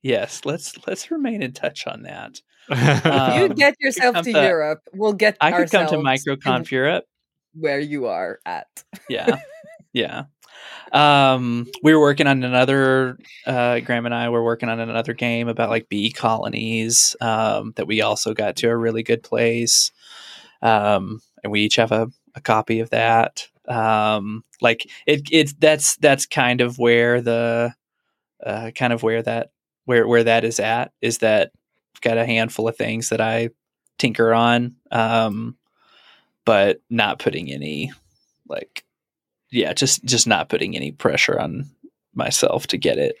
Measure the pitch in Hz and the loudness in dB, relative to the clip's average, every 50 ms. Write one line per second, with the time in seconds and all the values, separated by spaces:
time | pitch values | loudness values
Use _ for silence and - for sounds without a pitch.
0 | _ 135 120 104 101 - - - - 139 147 170 - - - - _ - 190 - | _ 0 -2 -2 -2 -6 -10 -10 -8 -6 -6 -6 -8 -14 -18 -12 _ -10 -10 -10
1 | - - 330 320 277 240 233 196 139 127 - - - - - - - - - 110 | -8 -8 -6 -4 -4 -4 -4 -6 -8 -8 -8 -6 -8 -8 -8 -8 -12 -12 -12 -12
2 | - 90 - 92 95 - _ - _ _ _ _ _ - 139 123 123 147 143 - | -16 -16 -16 -16 -16 -18 _ -20 _ _ _ _ _ -6 -2 2 2 2 2 4
3 | - 165 143 139 135 131 123 123 - - - - 285 285 285 _ 294 269 254 - | 2 2 2 4 2 2 2 2 2 2 2 4 2 2 2 _ -2 -2 0 2
4 | 262 247 233 175 170 247 226 208 143 190 180 160 151 151 156 151 _ - - 190 | 0 2 2 0 -2 2 2 4 4 4 4 2 0 -2 -2 -6 _ -18 -8 -2
5 | 214 214 208 185 214 214 202 _ 147 156 170 175 175 165 220 196 170 156 160 156 | -2 -2 0 2 0 0 2 _ 0 2 2 2 0 2 2 2 2 2 0 0
6 | 156 135 131 135 - 151 139 139 - 139 127 123 113 - 131 127 131 147 175 180 | 0 0 0 0 -2 -4 -6 -4 -2 -2 -2 -2 -2 -2 -2 0 0 0 0 -2
7 | - _ _ _ _ _ _ _ _ _ _ 160 160 151 143 139 151 151 147 143 | -4 _ _ _ _ _ _ _ _ _ _ -6 -4 -4 -2 -2 -4 -6 -6 -6
8 | 127 113 92 85 92 90 95 - _ 87 90 78 - _ _ - - _ - - | -4 -4 -4 -4 -6 -8 -8 -10 _ -10 -10 -10 -12 _ _ -20 -20 _ -20 -20
9 | _ - - - - - - 679 659 539 587 640 622 587 659 - _ _ _ - | _ -8 -8 -2 0 0 -2 -2 -4 -18 -20 -20 -20 -20 -20 -20 _ _ _ -4
10 | - - - - - - _ _ _ _ - - - - - - - - - 139 | -4 -4 -6 -10 -12 -14 _ _ _ _ -20 -20 -20 -20 -20 -20 -14 -2 2 4
11 | 147 147 143 143 139 135 131 127 127 120 117 120 120 117 - - - 151 156 156 | 6 6 6 6 6 4 4 2 0 -4 -4 -4 -6 -8 -12 0 4 6 6 8
12 | 151 143 143 143 156 139 139 135 127 127 127 127 127 127 135 139 135 131 131 131 | 6 4 4 2 2 2 2 2 0 0 2 2 4 4 4 2 4 4 4 2
13 | 131 127 127 - _ - - - - - 131 123 120 120 123 120 120 - 123 117 | 2 -2 -4 -12 _ -20 -20 -12 -8 -4 -2 0 0 0 0 -2 -2 -2 -4 -2
14 | 117 120 120 117 120 120 120 117 117 117 117 113 - 117 113 113 113 113 113 113 | -2 -2 -4 -2 -2 -2 -2 0 0 0 -2 -2 -4 -6 -4 -4 -6 -4 -4 -4
15 | 117 - 117 - 120 120 117 117 117 120 113 - 117 104 113 117 113 _ 101 104 | -4 -4 -4 -4 -4 -2 -2 -2 -2 -4 -2 -2 -2 0 0 -2 -4 _ -6 -2
16 | 101 113 - - - 113 110 110 - 110 - 110 110 113 113 110 110 113 113 - | -2 -2 -4 0 0 0 0 0 -2 -6 -6 -6 -6 -4 -4 -4 -2 0 2 2
17 | - - - - 120 117 110 110 113 110 101 104 104 110 113 - 87 76 110 110 | 2 2 0 -2 -2 -2 0 0 0 0 -2 -2 -4 -8 -8 -8 -4 -2 0 0
18 | 107 110 107 - - 110 110 - 104 101 87 - - 117 117 117 113 117 113 113 | 0 0 0 -2 -4 -6 -4 -2 -4 -4 -4 -2 0 0 0 0 -2 -2 -2 -4
19 | 117 - 120 117 _ - - 117 117 117 117 117 120 113 - - - - _ _ | -2 -2 -2 -2 _ -6 -2 0 0 0 0 0 0 2 2 2 2 0 _ _
20 | _ - - - - - - - - _ _ _ - 113 110 107 104 104 104 98 | _ -20 -20 -20 -20 -20 -20 -20 -20 _ _ _ 0 2 2 2 2 2 0 0
21 | 95 95 107 110 _ _ _ _ - 101 104 104 107 110 - - 117 117 117 110 | -2 -6 -12 -14 _ _ _ _ -8 -4 0 0 0 2 2 2 2 2 2 0
22 | 113 117 - _ _ _ _ - _ - 113 110 110 - 113 110 113 113 - 113 | 0 -2 -6 _ _ _ _ -12 _ 0 0 0 0 0 -2 -4 -2 -2 -2 0
23 | 113 113 113 113 117 - _ - - _ _ _ _ - 123 117 113 110 110 107 | 2 2 4 2 2 0 _ -14 -18 _ _ _ _ -8 -4 -2 0 0 0 2
24 | 107 107 107 107 98 104 107 110 - _ _ _ - 120 113 - - - - - | 0 0 -2 -2 -4 -8 -10 -12 -14 _ _ _ 0 0 0 0 -6 -16 -16 -8
25 | - - 151 147 143 - - 160 151 143 143 _ 156 151 156 151 147 - - - | -2 0 0 0 0 2 2 2 2 2 0 _ 4 4 4 4 0 -2 -2 4
26 | - 147 139 139 - - - 147 135 123 123 123 123 120 123 127 120 120 117 120 | 4 4 4 4 0 -6 -2 0 0 0 2 2 0 -2 0 0 2 4 4 4
27 | 120 120 120 123 120 120 117 117 117 117 117 117 117 120 117 _ _ _ _ _ | 4 2 2 0 0 0 -2 0 0 -2 0 0 -2 -2 -4 _ _ _ _ _
28 | _ _ _ _ _ _ _ _ - 117 104 107 117 113 117 - 131 123 120 117 | _ _ _ _ _ _ _ _ -10 -8 -8 -8 -8 -10 -6 -4 -2 -2 -2 0
29 | 113 113 113 113 113 120 113 117 117 _ _ _ _ _ _ _ _ - 127 117 | 0 -2 -2 0 -2 -4 -4 -6 -6 _ _ _ _ _ _ _ _ 2 4 4
30 | 113 110 120 117 117 113 113 117 110 113 110 - 101 110 113 120 127 - _ _ | 4 6 4 4 4 6 4 2 2 0 -2 -2 -2 -2 -2 -2 -4 -6 _ _
31 | - 117 113 - - 113 107 104 95 - _ _ _ _ _ _ _ _ _ - | -4 -4 -2 0 2 2 4 4 2 0 _ _ _ _ _ _ _ _ _ -4
32 | - 120 113 113 117 120 117 113 113 113 - - 110 113 113 - 110 113 110 113 | -2 0 0 0 0 0 0 0 0 -2 -4 -4 -4 -4 -4 -4 -6 -4 -4 -6
33 | 120 - 120 113 110 110 113 113 117 117 _ _ _ _ _ _ _ _ _ _ | -4 -4 -2 -2 0 0 0 -2 -4 -4 _ _ _ _ _ _ _ _ _ _
34 | - 127 107 - 117 113 113 113 117 117 120 120 120 120 - _ _ _ - 117 | -4 -2 2 2 2 4 4 4 4 4 2 2 0 -4 -8 _ _ _ -2 -2
35 | 113 113 113 113 113 110 101 107 113 117 - _ _ _ _ _ _ _ _ _ | 0 2 2 0 0 0 -4 -6 -8 -10 -12 _ _ _ _ _ _ _ _ _
36 | _ _ _ _ _ _ _ _ _ - 110 101 98 101 - - _ _ 117 117 | _ _ _ _ _ _ _ _ _ 2 4 4 4 2 2 -2 _ _ 0 0
37 | 107 104 73 - - - - 80 87 69 67 69 73 76 76 73 82 139 - _ | 0 0 0 -2 -4 -4 -4 -4 -10 -10 -10 -10 -10 -8 -8 -8 -8 -10 -12 _
38 | _ _ _ _ _ _ _ _ _ _ - - - _ _ - _ _ _ _ | _ _ _ _ _ _ _ _ _ _ -12 -12 -12 _ _ -20 _ _ _ _
39 | _ _ _ _ _ _ _ _ _ _ - 123 95 76 92 - 143 127 - - | _ _ _ _ _ _ _ _ _ _ -2 0 0 0 0 -2 0 0 0 -2
40 | - 123 131 117 - 117 107 95 80 - - - - 95 87 - 67 73 - _ | -2 -4 0 0 2 2 2 0 2 -2 -2 -2 -2 -4 -6 -8 -8 -10 -10 _
41 | - - - 135 - - - - - - - 131 143 143 _ _ _ - _ _ | -2 -2 0 2 0 0 0 -2 -2 -4 -6 -8 -10 -12 _ _ _ -20 _ _
42 | _ _ _ 120 123 - - - - - - - - - - - - - - - | _ _ _ -6 -4 -2 -2 0 0 0 0 -2 -4 -6 -8 -2 -2 -2 0 0
43 | 73 67 - _ | -2 -4 -4 _